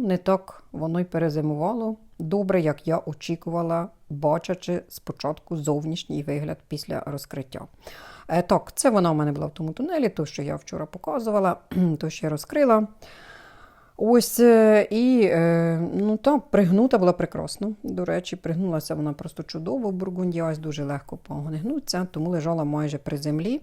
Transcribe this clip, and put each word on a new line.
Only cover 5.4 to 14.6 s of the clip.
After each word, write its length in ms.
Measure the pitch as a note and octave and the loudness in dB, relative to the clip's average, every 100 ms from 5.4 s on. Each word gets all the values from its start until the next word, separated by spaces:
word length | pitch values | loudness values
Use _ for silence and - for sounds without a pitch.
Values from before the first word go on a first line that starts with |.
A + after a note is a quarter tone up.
| - E3 | -8 -4
зовнішній 680 | D3 D3 D#3 E3+ - D3+ | -2 -2 -2 -6 -6 -8
вигляд 340 | D3 D3 D3+ D#3 _ | -4 -6 -6 -10 _
після 320 | D3+ - C#3+ - | -12 -8 -8 -6
розкриття. 600 | C#3+ - C#3+ C3 - - - - - - - - | -10 -10 -12 -10 -12 -14 -20 -20 -20 -20 -20 -2
Е, 140 | E3 | -2
так, 300 | F3 F3+ - - | 2 0 0 0
це 140 | C#4 | 2
вона 220 | G#3+ F3 | 4 4
у 40 | D#3 | 2
мене 160 | D3 | 0
була 160 | C#3+ D3+ | -2 -6
в 60 | |
тому 180 | - D#3+ | -6 -8
тунелі, 380 | D#3+ D4 E4+ A#3+ | -4 -4 0 0
то, 160 | - D3 | -2 -6
що 160 | - | -6
я 140 | C#3+ D3+ | -6 -6
вчора 300 | - E3+ D#3 | -8 -10 -10
показувала, 720 | F#3 - - A3+ G#3 F#3+ - _ F3+ | -10 -6 -4 0 2 2 0 _ 0
<clears throat> 200 | F3+ D3+ | 2 2
то, 100 | D#3+ | -4
що 160 | - D#3 | -4 -4
я 40 | |
розкрила. 580 | D3+ - D4 C4+ A3 G#3+ - - - - - - - - _ _ - | -4 -2 2 6 4 2 -6 -20 -20 -20 -20 -20 -20 -20 _ _ -2
Ось, 420 | G#3+ A#3+ - - | 4 4 4 4
е, 480 | A#3+ A3+ | 8 8